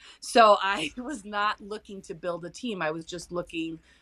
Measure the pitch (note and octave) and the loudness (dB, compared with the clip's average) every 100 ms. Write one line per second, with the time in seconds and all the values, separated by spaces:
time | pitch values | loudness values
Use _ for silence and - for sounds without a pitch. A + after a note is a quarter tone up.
0 | - - - B3 A3 G3+ F#3+ G3+ D4+ - | -20 -18 2 8 10 8 4 -2 -4 -8
1 | B3 C#4 G3 G#3 G#3 G#3 G#3 G#3 - G3 | -10 -10 -8 -4 -2 -4 -8 -12 -12 -16
2 | - E3+ F#3 E3+ F3 E3 B3 G3 D#3+ E3 | -14 -10 -8 -6 -8 -10 -8 -4 -2 -4
3 | D#3+ F3 - F3 F3 E3+ E3 D#3+ - - | -8 -12 -8 -8 -6 -6 -8 -10 -16 -20